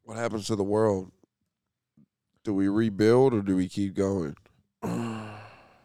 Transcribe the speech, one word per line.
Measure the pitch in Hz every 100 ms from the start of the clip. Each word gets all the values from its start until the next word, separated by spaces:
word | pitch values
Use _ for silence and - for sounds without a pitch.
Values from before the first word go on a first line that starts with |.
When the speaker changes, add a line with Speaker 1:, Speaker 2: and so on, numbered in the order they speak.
Speaker 1:
What | 113 110
happens | 117 107 101
to |
the | 104
world? | 98 107 110 95 92 _ _ _ _ _ _ _ _ _ _ _ _ _
Do | 113
we | 98 98
rebuild | 104 113 98 107 123 135
or | 113
do | 98
we | 92 90
keep | 101 101
going? | 98 98 98 76 - _ _ _ _
Speaker 2:
<clears throat> | - 117 117 110 107 107 107 - - _